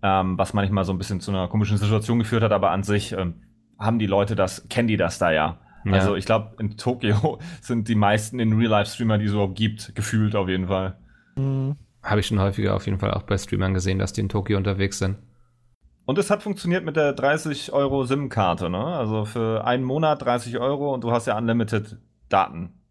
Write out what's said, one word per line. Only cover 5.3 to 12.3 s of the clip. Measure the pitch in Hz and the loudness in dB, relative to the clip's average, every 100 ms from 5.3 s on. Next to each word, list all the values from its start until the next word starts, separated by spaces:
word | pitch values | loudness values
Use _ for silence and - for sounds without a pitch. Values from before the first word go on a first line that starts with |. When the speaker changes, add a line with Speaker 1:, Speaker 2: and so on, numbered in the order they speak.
Speaker 1:
ja. | 78 78 85 _ - 98 | 4 0 -4 _ -10 0
Speaker 2:
Ja. | |
Speaker 1:
Also | 95 95 95 | 2 4 0
ich | - | 0
glaub, | 113 107 - | 0 0 -6
in | 107 107 | -8 -4
Tokio | - 123 110 101 151 - 170 | -4 -2 0 2 2 -2 -12
<laughs> | 170 | -16
sind | - 117 110 | -4 -4 0
die | 110 | 2
meisten | 101 107 107 127 | 4 4 0 -2
in | 110 | 2
Real-Life-Streamer, | 110 113 107 101 - 113 107 | 4 4 4 2 0 2 2
die | 107 | 2
es | |
überhaupt | 104 101 95 | 0 0 0
gibt, | 110 110 - - | -2 -2 -10 -6
gefühlt | 101 110 107 107 | -2 2 2 2
auf | 92 | 0
jeden | 92 92 | 0 0
Fall. | 95 95 95 - _ _ - | 0 -2 -6 -18 _ _ -4
Speaker 3:
Mhm. | 135 135 135 143 - _ | -2 -2 -2 -6 -12 _
Speaker 2:
Hab | - 107 | -2 -2
ich | |
schon | - | 0